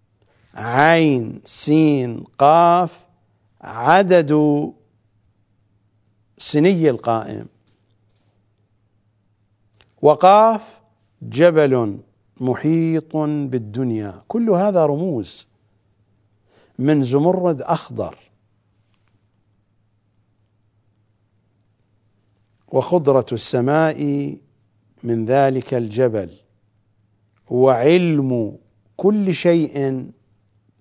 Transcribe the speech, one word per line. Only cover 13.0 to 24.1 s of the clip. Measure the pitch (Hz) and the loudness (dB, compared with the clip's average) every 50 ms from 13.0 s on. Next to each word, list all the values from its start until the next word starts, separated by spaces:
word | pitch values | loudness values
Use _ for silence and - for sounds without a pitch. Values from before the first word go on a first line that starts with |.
| 151 - - | -6 -6 -6
بالدنيا. | 156 151 151 151 147 143 131 127 123 110 104 104 123 135 123 113 110 104 101 92 - _ - | -6 -4 -4 -4 -4 -6 -6 -6 -8 -8 -8 -8 -6 -4 -4 -4 -6 -6 -10 -14 -16 _ -8
كل | - 240 233 226 | -6 -4 0 0
هذا | 190 175 196 208 196 175 156 | 0 0 0 0 0 0 0
رموز | 147 143 147 175 190 151 117 101 - - - - _ _ _ _ _ _ _ _ _ _ _ _ _ _ _ _ _ _ _ _ _ _ _ _ _ _ - | 0 -2 -4 -4 -6 -6 -6 -8 -10 -14 -20 -20 _ _ _ _ _ _ _ _ _ _ _ _ _ _ _ _ _ _ _ _ _ _ _ _ _ _ -4
من | 127 147 156 147 135 | -2 0 0 0 0
زمرد | 120 131 143 151 175 185 185 180 180 160 131 - | 0 0 0 0 0 -2 0 -2 -4 -4 -4 -4
أخضر، | - 170 165 - - 120 110 95 82 - _ _ _ _ _ _ _ _ _ _ _ _ _ _ _ _ _ _ _ _ _ _ _ _ _ _ _ _ _ _ _ _ _ _ _ _ _ _ _ _ _ _ _ _ _ _ _ _ _ _ _ _ _ _ _ _ _ _ _ _ _ _ _ _ _ _ _ _ _ _ _ _ _ _ _ _ _ _ _ _ _ _ _ _ _ _ _ _ _ _ - | -6 -6 -6 -6 -12 -10 -10 -10 -10 -12 _ _ _ _ _ _ _ _ _ _ _ _ _ _ _ _ _ _ _ _ _ _ _ _ _ _ _ _ _ _ _ _ _ _ _ _ _ _ _ _ _ _ _ _ _ _ _ _ _ _ _ _ _ _ _ _ _ _ _ _ _ _ _ _ _ _ _ _ _ _ _ _ _ _ _ _ _ _ _ _ _ _ _ _ _ _ _ _ _ _ -6
وخضرة | - 135 127 - 180 180 143 139 135 131 113 - 123 | -4 -4 -2 0 -2 0 2 2 2 2 0 -2 -6
السماء | 110 - - - 127 120 135 147 156 160 156 151 - 147 143 | -8 -8 -4 -4 -2 -2 0 0 0 0 0 -2 -4 -4 -4